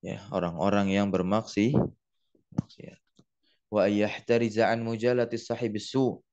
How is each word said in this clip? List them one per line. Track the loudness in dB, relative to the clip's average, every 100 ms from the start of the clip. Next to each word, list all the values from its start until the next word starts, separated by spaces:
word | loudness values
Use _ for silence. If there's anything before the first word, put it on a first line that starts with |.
Ya, | -8 -10 -6
orang-orang | -4 -4 0 0 2 2
yang | 0 0
bermaksi-, | 0 0 0 0 0 2 2 0 -6 _ _ _ _ _
maksiat. | -8 -8 -16 -18 -18 _ _ _ _ _ _ _
Wa | 0 2
ayyahtariza | 2 0 -4 0 2 2 2 2
an | 2
mujalati | -2 -2 0 2 0 -4
sahibis | -6 -4 -4 -4 -4
su. | 0 0 -2 _